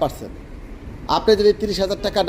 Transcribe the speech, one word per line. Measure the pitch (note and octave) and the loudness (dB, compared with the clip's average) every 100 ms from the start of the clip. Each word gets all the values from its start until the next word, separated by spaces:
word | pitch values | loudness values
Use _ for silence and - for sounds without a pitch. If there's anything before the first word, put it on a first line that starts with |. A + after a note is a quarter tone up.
পার্সেন্ট। | D3 - - - - - - - - - - D#3+ | -2 -4 -12 -14 -16 -16 -16 -16 -14 -8 0 2
আপনি | - G#3 | 4 6
যদি | G#3 - | 6 4
তিরিশ | G#3+ F#3 | 0 0
হাজার | F#3+ G3+ G#3 | -2 -2 -2
টাকা | G3+ | 2